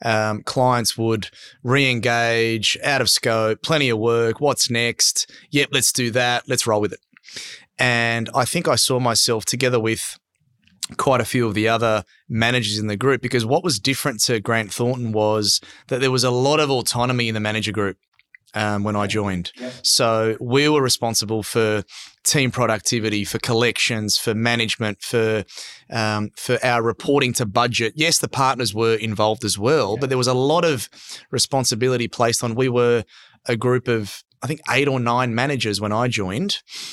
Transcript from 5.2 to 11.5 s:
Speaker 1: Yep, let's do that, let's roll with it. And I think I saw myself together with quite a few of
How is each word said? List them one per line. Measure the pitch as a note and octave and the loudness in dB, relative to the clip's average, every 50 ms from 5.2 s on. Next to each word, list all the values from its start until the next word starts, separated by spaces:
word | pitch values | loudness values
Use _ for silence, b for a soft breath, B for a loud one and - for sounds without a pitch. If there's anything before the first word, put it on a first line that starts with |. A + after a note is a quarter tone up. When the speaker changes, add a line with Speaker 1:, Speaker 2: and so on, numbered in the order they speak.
| - B B B B B - | -6 B B B B B 0
Speaker 1:
Yep, | C#3+ C#3 - - | 0 0 2 2
let's | C3+ B2 - | 0 0 2
do | - B2+ B2 A#2 | 0 0 -2 0
that, | G#2+ B2+ B2 B2 B2 A#2+ - - | 0 2 2 2 0 -2 -2 -2
let's | B2+ A#2+ - | -2 -2 0
roll | A#2+ G#2+ G#2+ G#2 | 0 0 0 0
with | G2 F2+ | -2 -4
it. | - _ _ _ B B B B B B B B B B B _ - | -8 _ _ _ B B B B B B B B B B B _ 0
And | B2+ B2 A#2+ A#2 A#2 A#2 A#2 A#2 A2+ - - | 2 2 4 2 2 2 0 -2 -2 -2 0
I | C#3 B2+ | 0 0
think | - - E3+ E3+ E3 | 0 0 -2 0 2
I | C3+ | 2
saw | A#2+ - - C3+ B2 | 2 2 0 0 0
myself | B2+ A#2+ A2+ A2+ - - A#2+ A2 G#2 | 2 2 2 2 2 2 0 0 -2
together | - - B2+ C3 B2+ B2 A#2+ | -4 -2 0 0 2 2 2
with | A2 A2 A2+ - - - - - _ _ _ _ _ _ _ _ _ _ _ _ - - - - | 2 0 -2 -2 -4 -8 -10 -14 _ _ _ _ _ _ _ _ _ _ _ _ -12 -10 -6 -2
quite | - C#3+ C3 B2 A2+ | 2 2 4 4 2
a | |
few | - - B2+ A#2+ | 0 0 0 0
of | A2+ | 0